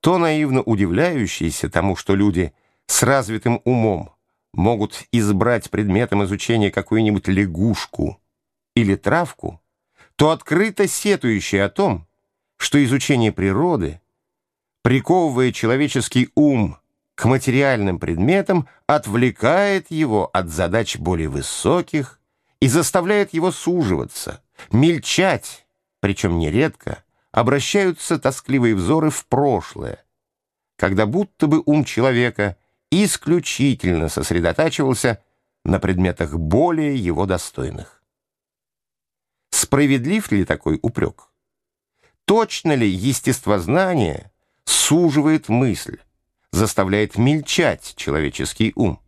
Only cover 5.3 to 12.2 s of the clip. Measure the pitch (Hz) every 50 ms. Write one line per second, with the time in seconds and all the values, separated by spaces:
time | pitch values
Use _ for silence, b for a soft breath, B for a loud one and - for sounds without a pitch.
5.3 | 104 95 107 120 123 113 - - - 95 107 101 92 101 123 - - 101 101 90
6.3 | 101 98 - - 117 113 104 98 - - 95 - - 110 113 107 104 95 - -
7.3 | 95 95 104 95 82 82 98 117 104 - - - - - - - - _ _ _
8.3 | _ _ _ _ _ _ _ _ _ - 117 98 98 - _ - 139 165 175 -
9.3 | - _ - - 85 80 _ _ _ _ _ _ b b b b b _ 151 151
10.3 | 160 - - - 151 170 208 220 202 - 208 180 - - - 208 196 170 - 123
11.3 | 113 98 87 - - 98 98 98 - - 202 185 110 85 80 _ _ _